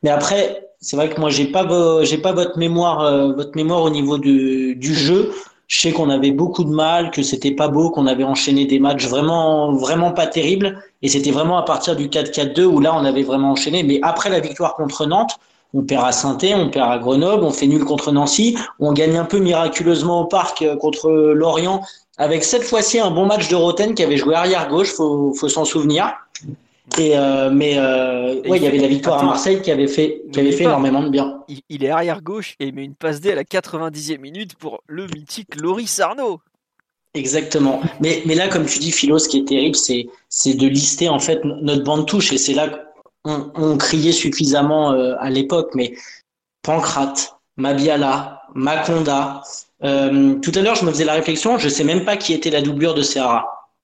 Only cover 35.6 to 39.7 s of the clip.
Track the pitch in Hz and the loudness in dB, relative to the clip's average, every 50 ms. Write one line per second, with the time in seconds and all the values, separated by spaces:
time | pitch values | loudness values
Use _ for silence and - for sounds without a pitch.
35.6 | 151 170 185 214 240 208 - - 196 170 214 269 277 233 190 160 _ _ _ _ | -4 -4 -4 -4 -4 -6 -4 -2 -2 -2 -2 -4 -4 -6 -6 -8 _ _ _ _
36.6 | _ _ _ _ _ _ _ _ _ _ _ 151 135 131 135 156 151 151 - 156 | _ _ _ _ _ _ _ _ _ _ _ -8 -6 -2 -2 -4 -4 -2 0 2
37.6 | 139 139 135 135 143 165 - - 143 160 165 160 - 165 156 165 180 196 190 180 | 2 2 0 0 -4 -6 -4 -2 -2 -2 -2 -2 0 0 0 2 2 0 0 0
38.6 | 156 - - - 147 165 156 - - 139 151 156 151 - - 139 135 135 135 135 | -2 0 -2 -4 -2 -2 -2 0 2 4 4 4 2 2 0 0 0 2 0 0
39.6 | 135 143 | 0 2